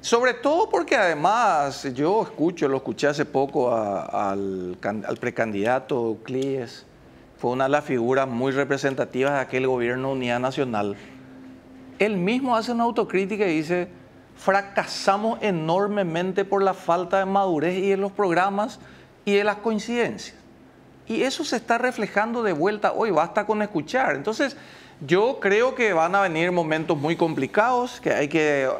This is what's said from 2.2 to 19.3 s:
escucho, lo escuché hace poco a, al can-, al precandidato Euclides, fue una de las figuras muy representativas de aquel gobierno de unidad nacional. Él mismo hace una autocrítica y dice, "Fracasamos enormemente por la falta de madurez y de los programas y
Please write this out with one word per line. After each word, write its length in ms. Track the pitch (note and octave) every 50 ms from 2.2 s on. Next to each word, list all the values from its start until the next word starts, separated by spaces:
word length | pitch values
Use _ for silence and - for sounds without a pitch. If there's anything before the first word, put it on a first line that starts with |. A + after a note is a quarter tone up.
| G3
escucho, 440 | - - - D3 E3 E3 - D3+ C#3
lo 80 | C3+
escuché 300 | C3+ C3+ - A2 - -
hace 180 | C#3+ D3 D3 D3
poco 480 | - - C3+ C#3 C3+ - D3+ B2+ B2 B2
a, 580 | A2+ A2 G2+ G2+ F#2 D2+ - - G2+ G#2 G2 G2
al 440 | G2+ G2+ G2 F#2+ F#2 F2+ F2+ F2+ F2+
can-, 240 | - G2 G#2 A2 G2
al 100 | - -
precandidato 760 | A2+ - A#2+ A#2+ - A#2+ A2 G#2 G2 G2 A#2 B2+ C3 C3 - D3+
Euclides, 920 | B2+ A#2 A2+ A2 G#2+ - - C3 B2+ C3 C#3 C3+ C3+ A#2+ A#2 - - - - - - - - - - - - - -
fue 140 | - A#2+ B2
una 120 | C3 C3+
de 60 | C3+
las 140 | C#3+ D3 D3
figuras 440 | - C#3+ A#2+ A2+ A#2+ C3 C3+ C3+ C3
muy 240 | A#2+ A#2 B2+ C3+ C3
representativas 800 | C3+ C#3 C3+ C#3+ C3+ B2+ C#3+ C3+ C3+ B2+ A#2 - B2+ C3 C#3 C#3+
de 60 | C#3
aquel 280 | B2+ - - B2+ C3
gobierno 420 | C3 C3 B2 A#2+ A#2+ B2 B2+ C3 C3+
de 60 | C3+
unidad 260 | C3 B2 A#2+ A#2+ B2
nacional. 540 | B2 C3 C#3 - C#3 B2+ A2+ G#2 G#2 G#2 G2+ - - - - - - - - - - - - - - - - - - - - -
Él 200 | F#3+ G#3+ G#3+ F#3
mismo 360 | F3 F#3+ A#3 B3+ C#4 B3+ A#3+
hace 180 | A3+ A3 B3 A#3+
una 120 | A#3 A#3
autocrítica 600 | A#3 A3+ - G#3+ - - F#3 G3 F#3 G#3+ G3 G#3
y 100 | F#3+ D#3+
dice, 320 | D#3 D#3 D3 F3 F3+ F3 F3 - - - - - - - - -
"Fracasamos 1000 | - - - F#3+ G3 G3 G3 - - - - - - - G#3+ G3 G3+ G#3+ A3+ A#3 A3+
enormemente 1040 | - G#3+ F#3 E3 D#3 D#3+ E3 F#3+ G3+ G#3 G#3 G#3 G3 E3+ D#3+ E3+ F3+ F#3 F#3 G3 G3
por 180 | G3 G3+ G3 G3
la 120 | G3 F#3
falta 460 | F#3 - - E3 F3 F#3 F3+ G3 G3
de 40 | F#3+
madurez 540 | F#3+ G3 G3 G3 F#3+ F3 D3+ C#3+ E3+ F#3 F#3+
y 100 | F#3 G3
de 80 | G3
los 160 | F#3+ G3 G3+ G3
programas 680 | - G#3 F#3 E3 E3+ F#3 G3+ G3 G3+ G#3 B3+ - - - - - - - - - - -
y 80 | G#3